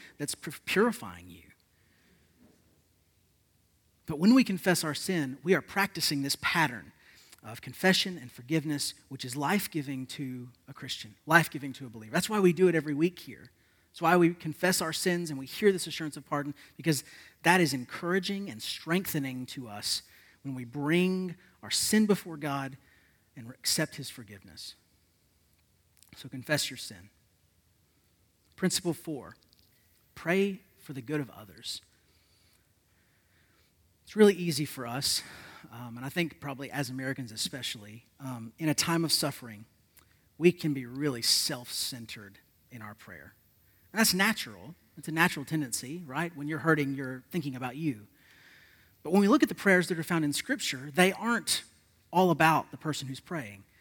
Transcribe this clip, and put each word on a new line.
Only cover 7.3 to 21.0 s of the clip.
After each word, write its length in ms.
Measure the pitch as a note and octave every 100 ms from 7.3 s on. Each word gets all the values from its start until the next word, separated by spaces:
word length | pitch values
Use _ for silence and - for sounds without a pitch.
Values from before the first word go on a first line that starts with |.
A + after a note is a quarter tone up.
| -
of 200 | A2 A2+
confession 560 | B2 - F#3 F3+ G3 F3
and 120 | A#2
forgiveness, 640 | - B2 D#3+ D3+ C#3+ - - _
which 160 | C3+
is 100 | B2+
life-giving 720 | C3+ C#3+ G3+ - D#3+ C#3 C3 C3
to 420 | - C3+ B2+ B2 - -
a 60 |
Christian, 400 | - C3 - A2 - D3
life-giving 460 | E3 D#3 D3+ C#3
to 120 | B2 B2+
a 20 |
believer. 240 | A2+ A2
That's 160 | D#3 G3
why 120 | G#3+
we 120 | F#3
do 160 | E3 F#3
it 60 |
every 200 | E3 D3+
week 240 | C#3+ F3 -
here. 320 | - - - _ _ _ _
That's 100 | -
why 140 | E3 F3+
we 180 | E3+
confess 460 | F3 D#3+ - F#3 F3+
our 100 | E3
sins 380 | D#3 F#3+ F3 E3+
and 80 | C3+
we 80 | C3+
hear 260 | - G#3
this 140 | F#3 E3
assurance 300 | - D#3 D3
of 100 | -
pardon, 280 | D3 C#3+ - - -
because 260 | E3 C#3 - - - _
that 180 | E3 F#3
is 120 | D#3
encouraging 800 | C3+ B2 - F3 F#3+ F#3 G3 G3+
and 120 | A2
strengthening 840 | - - D#3 F3+ - D3+ C3+ B2+ B2
to 220 | C#3 A#2
us 340 | G#2 - - - - - _
when 120 | C#3
we 100 | C3
bring 720 | A#2+ D3 C#3+ E3+